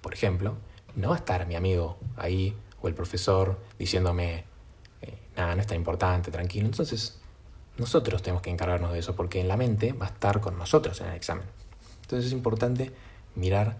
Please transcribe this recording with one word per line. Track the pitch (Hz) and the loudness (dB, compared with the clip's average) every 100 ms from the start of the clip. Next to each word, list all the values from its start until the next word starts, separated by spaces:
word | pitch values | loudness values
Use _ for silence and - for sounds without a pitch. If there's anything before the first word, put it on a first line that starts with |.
por | - | -10
ejemplo, | - 107 90 98 - - - - | 0 2 2 0 -4 -12 -20 -10
no | - 101 | -2 0
va | |
a | 175 | 0
estar | - 95 85 | 0 -2 0
mi | 85 | 0
amigo | 92 90 82 - - - | 2 4 2 -4 -8 -4
ahí | 85 92 95 104 - - | 0 2 2 -2 -12 -6
o | 90 | -4
el | |
profesor | 85 87 92 - 95 95 98 - - | -2 -4 -2 4 4 4 0 -6 -6
diciéndome, | 95 95 90 90 90 82 - - - - - - | 0 2 2 2 0 -4 -10 -18 -20 -20 -20 -18
eh, | - - - - | -16 -16 -14 -4
"Nada, | 85 | 0
no | 90 | 0
es | 104 | 0
tan | 85 | 0
importante, | 82 85 92 90 87 | 0 2 2 2 0
tranquilo". | 82 87 101 107 | -2 -2 0 0
Entonces, | 107 156 110 - - - - - - - - | 2 -2 -2 -6 -8 -20 -20 -20 -20 -18 -6
nosotros | 117 165 - - | 2 2 4 -2
tenemos | - 90 | 0 -2
que | 92 | -2
encargarnos | 87 90 87 - | -2 0 0 0
de | 85 | -2
eso, | 82 90 | -4 -2
porque | 90 95 | -2 0
en | 92 | 2
la | 101 | 2
mente | 123 104 110 | 2 2 0
va | 139 95 | 0 -6
a | |
estar | - 98 101 | 0 2 2
con | 101 90 | 0 -4
nosotros | 87 156 - - | 4 4 4 -4
en | 92 | -6
el | |
examen. | 85 - 85 - - - - - - | -6 -6 -6 -8 -14 -18 -18 -20 -20
Entonces | - 127 123 | -4 -2 0
es | |
importante | 131 120 107 120 123 131 - - - - | 0 0 2 2 2 -2 -6 -20 -20 -12
mirar | - 92 98 107 | -2 2 4 4